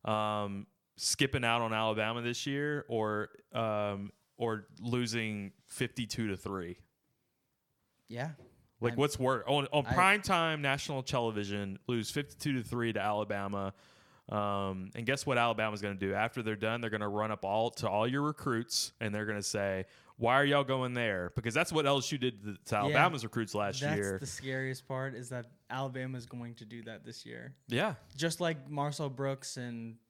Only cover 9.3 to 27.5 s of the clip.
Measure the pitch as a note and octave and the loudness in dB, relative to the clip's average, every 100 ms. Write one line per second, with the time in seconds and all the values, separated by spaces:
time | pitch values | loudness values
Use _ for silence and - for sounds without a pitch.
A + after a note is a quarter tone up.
9.3 | B2+ A#2 C#3+ C#3 D3 B2+ C3 F#3 G#3 G3 | 2 2 2 4 2 4 6 6 6 4
10.3 | F3+ E3 D3+ C#3+ C#3 - C#3 B2+ C3 A#2 | 2 2 2 0 0 -2 -4 0 2 2
11.3 | G#2 G2+ G2+ G2 G2 - A#2+ A2 D3 C#3+ | 0 -2 -2 -4 -6 -2 0 0 -4 -4
12.3 | - D3+ C3 G#2+ A#2+ A#2 G#2 G2+ G#2 G#2 | -4 0 0 0 0 0 2 2 2 0
13.3 | G2+ G2 G2+ G2 - - - - - - | -2 -2 -2 -4 -6 -20 -20 -20 -20 -4
14.3 | G#2 G#2 G2+ G2 F#2+ F#2+ - A#2 C#3+ - | 0 2 0 0 -4 -8 -4 -2 0 2
15.3 | B2 A#2+ A2 A2 G#2 G2+ G2 F#2+ G2 A2+ | 4 4 2 0 0 -4 0 0 2 0
16.3 | - A2 G#2 A2 A#2 A#2 G#2+ G#2 G#2 G#2+ | 0 -4 0 0 0 -2 -2 -2 0 0
17.3 | G#2 F#2+ G#2+ A2+ - A2 G2+ A#2 C3+ D3 | 0 0 2 2 0 2 4 4 2 0
18.3 | D3+ C#3+ A#2 A#2+ - - _ A2 G#2 G#2+ | -2 0 0 0 -2 -2 _ -4 -2 -2
19.3 | G#2 G2+ G#2+ G2 F#2+ F#2+ - - - A#2 | -2 -2 0 0 0 -4 -12 -20 0 6
20.3 | C3 C#3+ C#3+ C3 C3+ B2+ B2 A2+ F#2+ F2 | 6 8 6 4 0 0 0 0 0 -2
21.3 | - A#2 B2 F3 D#3 C#3 C#3 B2+ C#3+ B2 | -2 0 2 2 2 4 2 2 0 0
22.3 | G#2 G#2 G2 - G#2+ G2+ C3 F3 D3+ A2 | -2 -10 -10 -2 2 4 6 6 4 -4
23.3 | A#2+ G#2+ G#2 G2+ B2+ C#3+ D#3 G2 F#2+ C#3 | -2 0 0 0 0 0 2 2 0 -4
24.3 | - C3+ C3 C3 C3 - C3 C3+ A#2 B2 | -8 -6 -4 -4 -6 -6 -6 -4 -8 -8
25.3 | B2+ A#2 - _ B2+ C3+ B2+ B2+ C3 A#2 | -8 -8 -18 _ -4 -4 -4 -6 -8 -10
26.3 | B2 A#2+ A#2 A2 A#2 A2+ G#2 G#2+ A2+ A#2+ | -10 -10 -12 -14 -14 -12 -14 -14 -14 -12
27.3 | A#2+ B2 | -12 -14